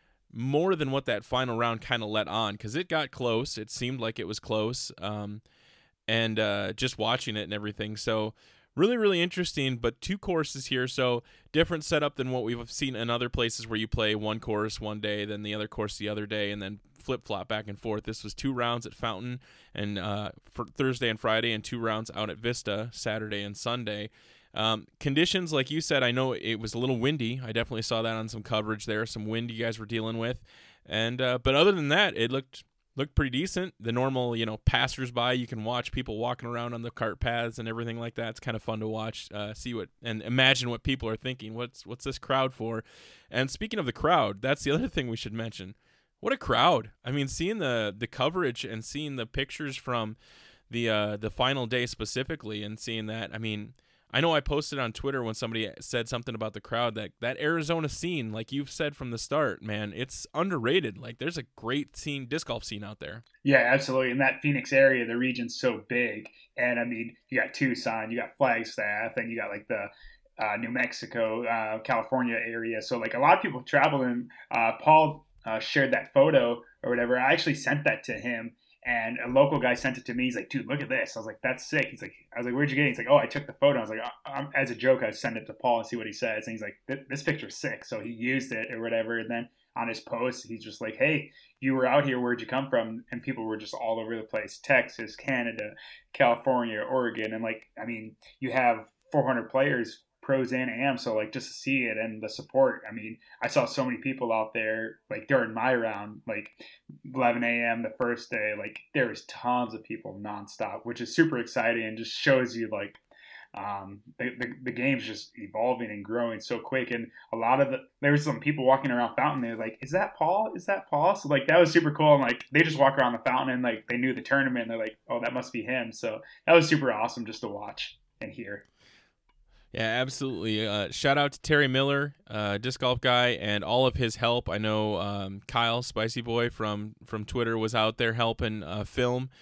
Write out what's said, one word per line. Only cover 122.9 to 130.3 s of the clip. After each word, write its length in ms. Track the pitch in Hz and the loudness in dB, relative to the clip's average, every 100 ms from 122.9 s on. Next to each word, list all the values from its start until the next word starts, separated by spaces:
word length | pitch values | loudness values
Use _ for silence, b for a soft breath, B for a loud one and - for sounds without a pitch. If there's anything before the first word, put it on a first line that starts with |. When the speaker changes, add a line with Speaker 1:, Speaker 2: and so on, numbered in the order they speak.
| 139 | 8
Speaker 2:
around 160 | 123 | 4
the 60 | 117 | 4
Fountain 320 | 131 127 135 | 2 2 2
and, 120 | 123 | 2
like, 260 | 123 110 - | 0 -2 -2
they 100 | 120 | 0
knew 160 | 131 | 0
the 80 | 120 | 0
tournament. 460 | - 139 135 123 113 | 2 4 4 0 -2
They're 100 | 113 | -4
like, 180 | 110 - - | -4 -6 -6
"Oh, 140 | 120 | -2
that 140 | 117 | -2
must 180 | 123 123 | -4 -4
be 100 | 117 | -6
him." 300 | 107 127 113 | -2 -2 -4
So 300 | - 113 107 B B - | -6 -6 -6 B B 8
that 80 | |
was 120 | 165 156 | 8 8
super 240 | 151 131 | 4 4
awesome 360 | 107 113 - 107 | 0 -2 -4 -10
just 160 | 107 | -8
to 60 | 107 | -8
watch 500 | 101 104 - - - _ - | -8 -10 -10 -12 -12 _ -14
and 100 | - | -12
hear. 320 | 101 98 101 _ _ b b b b _ _ _ _ _ | -12 -12 -12 _ _ b b b b _ _ _ _ _
Speaker 1:
Yeah, 280 | - 113 120 | -4 -2 0
absolutely. 640 | 131 131 135 | -2 -2 -4